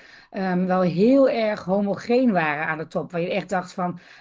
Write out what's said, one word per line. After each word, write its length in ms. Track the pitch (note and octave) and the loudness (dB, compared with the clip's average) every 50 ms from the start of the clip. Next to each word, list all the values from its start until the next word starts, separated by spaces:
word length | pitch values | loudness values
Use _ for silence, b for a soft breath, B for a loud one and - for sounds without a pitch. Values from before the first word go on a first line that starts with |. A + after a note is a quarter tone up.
| B B B B B B | B B B B B B
ehm, 360 | - G3 F#3+ F#3 F3+ F3+ F#3 | -8 -6 -4 -2 0 0 0
wel 140 | F#3 F#3 F#3 | 0 2 2
heel 480 | F#3 F3 D3+ F3 G#3 B3 C4+ C#4 C4+ - | 2 2 2 4 4 6 6 6 6 4
erg 340 | A3+ A#3 A3 G#3+ G#3+ - - | 2 0 -2 -2 -4 -4 -4
homogeen 680 | F3 F#3+ G3+ G3+ G3+ F#3 - - A3+ A#3+ B3+ C4 A#3+ | -2 -2 0 0 -2 -4 -6 -2 0 0 2 2 2
waren 340 | F#3+ E3+ D#3 D3+ D3 D3 D#3+ | 2 2 0 0 -2 -2 -2
aan 120 | E3 D#3 D#3 | -4 -4 -6
de 80 | E3 | -8
top. 260 | E3 - F3+ E3 - | -8 -6 -8 -8 -6
Waar 80 | F3+ E3+ | -6 -6
je 100 | E3+ F#3 | -4 -2
echt 160 | G#3 F#3+ F3+ - | -4 -6 -4 -4
dacht 240 | G3+ F3+ F3+ - | -4 -6 -6 -6
van, 260 | - G3 F3+ F3 F3 B B B B B | -8 -6 -6 -6 -6 B B B B B